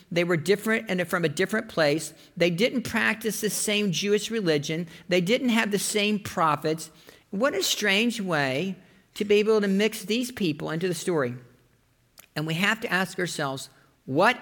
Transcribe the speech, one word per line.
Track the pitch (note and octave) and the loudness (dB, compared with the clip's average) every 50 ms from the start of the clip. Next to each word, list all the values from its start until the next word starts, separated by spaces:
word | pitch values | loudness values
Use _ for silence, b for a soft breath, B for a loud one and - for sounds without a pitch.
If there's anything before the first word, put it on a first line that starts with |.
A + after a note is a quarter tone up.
| B B | B B
They | E3 F3 F3 | 0 0 2
were | F3 F3+ | 2 2
different | D#3 - F3+ G#3 G#3 - A3 A3 A3+ A3 | 2 2 2 0 2 2 0 0 0 0
and | - F#3+ F3+ F3 | -2 -2 -2 -2
from | F3 F#3+ F3 E3+ | -2 0 0 0
a | D3+ | 0
different | D3 - F#3+ - A3 A3 A3 | 0 0 -2 0 0 -2 -4
place. | - - E3+ D#3 C#3+ D3 D#3+ - - - B B B B | -2 0 2 4 4 2 0 -2 -6 -12 B B B B
They | F3 E3+ F3+ | 0 0 2
didn't | E3+ E3 A#3 C4 B3+ B3 A#3 | 2 2 0 0 0 -2 -4
practice | - A3+ A3 A3 A3 G#3+ A3 - A3 G3+ - | -2 -2 0 0 0 0 -2 -2 -6 -4 -2
the | G#3+ G3+ | -4 -4
same | G3+ - - G#3+ G#3 G#3 G#3 G3 | -2 -2 -2 -2 0 0 0 0
Jewish | D#3+ D3+ F#3+ G3+ G#3 G#3 G#3 - | 0 0 0 0 0 0 0 -2
religion. | A3+ A3+ G3 E3 D3+ D3 D3 - D#3 D#3 C#3 B B B B B | -4 -2 0 2 2 2 0 -2 -4 -6 -6 B B B B B
They | - F#3 | 0 2
didn't | F3 F3+ A#3+ B3+ C4+ B3 | 2 2 2 2 2 2
have | A3 A3+ A3 G3+ | 2 2 2 2
the | G#3 F#3+ | 0 0
same | - - - G#3 G3+ G#3 G#3+ G3 | 0 0 0 0 2 2 0 -2
prophets. | - - - F#3 E3 D#3 D3 C#3+ - D#3 D#3+ D#3+ - - B B B B B B B B | -4 -4 -2 2 2 2 2 2 0 -2 -2 -2 -6 -12 B B B B B B B B
What | G3+ F#3+ B3 D4 F4+ | -4 -2 0 0 0
a | G4 - | 0 0
strange | - - - G#3 G3+ F#3+ G#3 A#3 A#3+ A3+ - | 0 0 0 2 2 4 4 2 2 0 -2
way | G3 F#3 E3 D3 C#3 C3 B2+ C#3+ F#3 G3 F#3 - b b b b b b b | -2 -2 0 0 2 0 0 0 -2 -4 -6 -8 b b b b b b b
to | - G#3 | -4 0
be | G#3 G#3 | 4 4
able | G#3 G#3 A3 A3 G#3+ | 4 4 4 4 2
to | G3+ | 4
mix | G3 F#3+ G3 G#3+ A3 A3 G#3+ F#3+ | 2 2 2 2 2 0 -4 -4
these | F#3 A3 B3 B3 B3 | -2 -2 -2 -2 -4
people | - - G3+ E3 - D3+ D#3+ D#3 | -4 -2 -2 -2 -2 -2 -4 -6
into | D#3 E3 F#3 | -4 -2 -2
the | F#3 E3+ | -2 -4
story. | - - F#3 E3+ D3+ C3 A#2+ B2 B2+ - - _ _ _ _ _ _ _ _ _ _ _ _ _ - - _ - | -4 -2 -2 0 0 0 -2 -4 -8 -14 -20 _ _ _ _ _ _ _ _ _ _ _ _ _ -20 -20 _ -6
And | D3+ D#3 | -4 -4
we | D#3+ E3 | -2 0
have | E3 G3+ G#3 A3 A3 | 0 0 0 0 -2
to | A#3 - | -4 -4
ask | F3 F#3 F#3+ F#3 - | -2 -2 -2 -4 -6
ourselves, | - F3+ E3 - - D3 C3+ C3+ C3+ - - b b b b b b b | -6 -6 -6 -4 -4 -4 -4 -6 -8 -10 -14 b b b b b b b
what | - C3 D#3 G3 A#3+ B3 - | -4 0 2 2 2 2 0